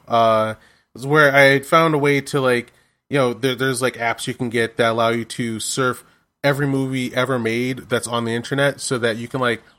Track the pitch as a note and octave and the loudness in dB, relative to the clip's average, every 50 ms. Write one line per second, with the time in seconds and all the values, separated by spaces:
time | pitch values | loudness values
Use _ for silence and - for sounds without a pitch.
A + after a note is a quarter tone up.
0 | _ - A#2 A#2 A#2 A2+ A2 A2 A2 A2 A2 - _ _ _ _ _ _ - A2+ | _ 0 2 2 4 4 4 2 0 -2 -4 -10 _ _ _ _ _ _ -16 -10
1 | B2+ C3+ D3 D#3 D3 C#3+ C3+ C#3 C#3 C3+ C#3 C#3 C3+ - E3+ E3 E3 D#3+ D#3 C#3+ | -4 0 4 4 6 6 6 6 6 6 6 2 2 4 4 4 4 4 2 2
2 | C#3+ C#3+ C#3+ C#3 C#3 - - C#3+ C3 B2+ B2 A#2+ A2+ - _ _ _ _ _ _ | 2 2 0 0 -2 -2 -2 0 2 2 0 0 -2 -8 _ _ _ _ _ _
3 | _ - C3 C#3+ C3 B2 A#2+ G#2+ B2+ C3 B2+ A2 C3 C3+ C3 A#2 B2+ B2 - - | _ -4 0 0 0 0 0 -2 -2 -2 -2 0 -2 -2 -2 0 -2 -2 -2 -2
4 | A#2 A#2 A2+ - - C3+ A#2 - B2+ A#2 A2 A#2+ A2+ A2 - - A#2+ A2+ A2+ A#2 | -4 -4 -4 -6 -6 -8 -6 -6 -6 -2 -2 -2 -2 0 0 0 0 2 2 2
5 | A2+ A#2 A#2 A#2 A2+ - - - B2 A2+ A2+ G#2+ - - - C#3 C3 B2+ A#2 - | 0 0 0 -2 -4 -8 -8 -6 -6 -6 -6 -6 -6 -6 -4 -2 -2 -2 -2 -6
6 | - _ _ _ _ _ _ _ - C#3+ C#3+ C3+ C#3+ C#3 C3+ C3+ C3+ C3 C3 C3 | -10 _ _ _ _ _ _ _ -2 -2 0 0 0 -2 -2 -2 -2 -2 -4 -4
7 | B2+ A#2+ - B2+ B2+ B2+ C3 B2 A2+ A2 A2 A#2+ B2 B2+ C3 B2 G#2+ - B2+ A2+ | -4 -4 -2 -2 -2 0 -2 -2 -2 -2 -2 -2 -2 -4 -6 -8 -6 -4 -4 -4
8 | - A2+ A#2 A#2 A#2 A2+ A2+ A#2+ A#2 - C#3+ C3+ C#3 C#3+ - - - - C3+ A#2+ | -4 -4 -4 -4 -2 -2 -4 -4 -4 -4 -2 0 0 0 -2 -4 -6 -6 -4 -2
9 | A#2 A#2 G#2+ A#2 A#2 A#2+ - C3 B2+ A#2+ A2+ - - _ _ | -2 -2 -2 -4 -8 -8 -6 -2 -2 -2 -2 -4 -8 _ _